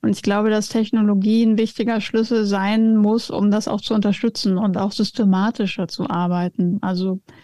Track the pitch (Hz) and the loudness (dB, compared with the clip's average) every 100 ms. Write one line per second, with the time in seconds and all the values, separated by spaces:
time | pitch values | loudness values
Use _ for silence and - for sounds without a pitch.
0 | 214 196 - 202 220 214 214 226 220 226 | -4 -2 0 0 2 0 0 -2 0 0
1 | 208 196 202 226 226 214 220 - 220 220 | 2 2 2 2 4 2 0 -2 -2 -2
2 | - 226 226 226 208 202 196 220 220 220 | -2 -2 0 0 0 0 0 2 4 4
3 | 208 226 - - 202 208 - 208 - 220 | 4 2 -2 0 2 2 0 -4 -2 0
4 | 202 196 233 220 208 185 208 180 202 - | 0 0 -2 -2 -2 0 0 -2 -2 -2
5 | 208 - 202 190 208 226 196 - 175 - | -4 0 2 2 0 -2 -4 -4 -6 -6
6 | - 175 175 175 180 - 175 202 185 180 | -4 -2 -2 -2 -2 -2 -2 -2 -2 -2
7 | 190 190 - - | -4 -6 -10 -20